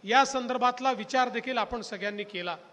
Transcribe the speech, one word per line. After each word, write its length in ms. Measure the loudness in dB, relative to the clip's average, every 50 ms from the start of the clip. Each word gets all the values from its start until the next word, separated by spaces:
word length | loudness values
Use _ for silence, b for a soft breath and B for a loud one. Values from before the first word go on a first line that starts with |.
| -2
या 200 | 6 6 6 6
संदर्भातला 640 | 6 2 -4 -2 -2 0 2 2 2 2 2 0 0
विचार 360 | 0 0 -4 0 2 2 2 2
देखील 300 | 0 -4 -4 -2 -2 -2
आपण 220 | -2 -2 -4 -8
सगळ्यांनी 420 | -8 -8 -10 -6 -6 -6 -6 -6 -10
केला. 320 | -8 -8 -8 -6 -6 -6 -8 -10 -20